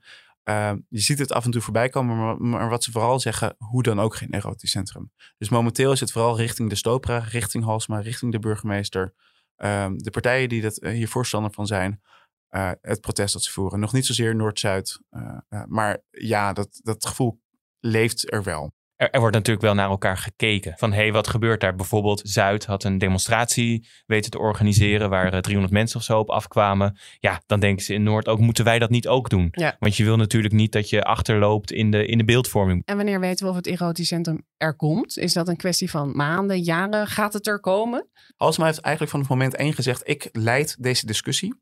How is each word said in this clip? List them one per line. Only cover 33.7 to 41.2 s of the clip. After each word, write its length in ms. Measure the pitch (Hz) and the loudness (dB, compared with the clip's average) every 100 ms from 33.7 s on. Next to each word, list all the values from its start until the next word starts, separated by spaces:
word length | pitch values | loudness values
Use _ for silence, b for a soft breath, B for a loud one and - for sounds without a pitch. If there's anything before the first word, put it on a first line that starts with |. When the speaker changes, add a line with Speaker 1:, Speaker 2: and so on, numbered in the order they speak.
| 175 175 170 170 | -4 -2 -2 -2
Speaker 3:
centrum 380 | 170 170 156 - - | -2 -2 -4 -8 -4
er 180 | 160 - | -4 0
komt? 420 | 151 185 320 - | 0 0 -2 -4
Is 160 | 170 | -2
dat 140 | 175 175 | 0 -2
een 100 | 170 | -2
kwestie 320 | 185 170 185 | -2 -2 -2
van 260 | 160 143 139 | -2 -2 -2
maanden, 440 | 143 175 202 185 | 0 0 0 0
jaren? 460 | 170 165 196 214 208 | 0 0 0 -2 -2
Gaat 260 | - 214 | -2 -2
het 140 | 214 214 | -2 -4
er 120 | 208 | -2
komen? 480 | 196 190 233 247 - b b - | 0 0 0 -4 -8 b b 0
Speaker 1:
Halsema 300 | 143 160 160 | 0 2 2
heeft 160 | 156 | 0
eigenlijk 340 | - 151 147 147 | -2 -2 -2 -2
vanaf 140 | 135 | 0
moment 260 | 127 131 - | 0 0 0
één 180 | 147 | -2
gezegd, 340 | 151 120 117 - | 0 -2 -2 -4
"Ik 200 | 147 - | -6 -6
leid 520 | 110 110 131 147 - | -2 2 2 0 -2
deze 220 | 123 123 110 | -2 -2 -2
discussie. 480 | 107 | -4